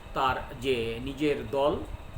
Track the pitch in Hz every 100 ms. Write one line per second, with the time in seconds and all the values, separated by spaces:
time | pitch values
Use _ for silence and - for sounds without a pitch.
0 | - 160 131 127 - 139 131 123 113 117
1 | 135 135 151 127 113 139 143 185 - -
2 | -